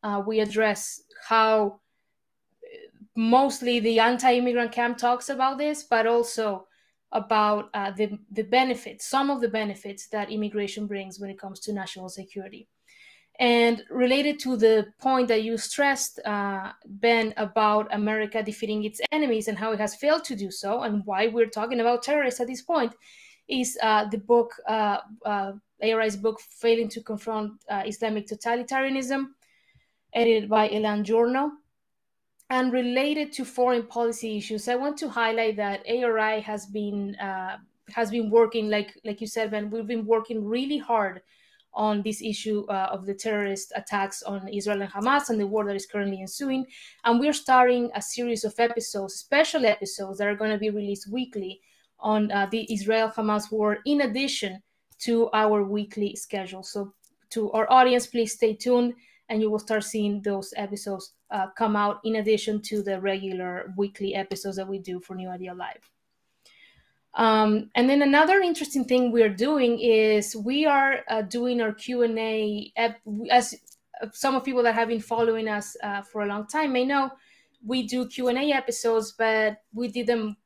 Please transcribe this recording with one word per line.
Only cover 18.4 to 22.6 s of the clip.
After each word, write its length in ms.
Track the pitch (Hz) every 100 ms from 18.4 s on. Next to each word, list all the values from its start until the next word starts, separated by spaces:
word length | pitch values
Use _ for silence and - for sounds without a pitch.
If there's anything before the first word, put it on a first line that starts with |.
defeating 400 | 214 214 214 214
its 160 | 214 214 -
enemies 340 | 311 294 220 214
and 100 | 208
how 140 | 220
it 80 | 220
has 160 | 214 -
failed 300 | 285 320 311
to 100 | 233
do 160 | 196
so, 300 | 185 196 233
and 240 | 240 208 202
why 220 | 190 226
we're 200 | 226 226
talking 320 | 220 226 247
about 240 | 233 240
terrorists 380 | 240 294 269 247
at 60 | 247
this 140 | 254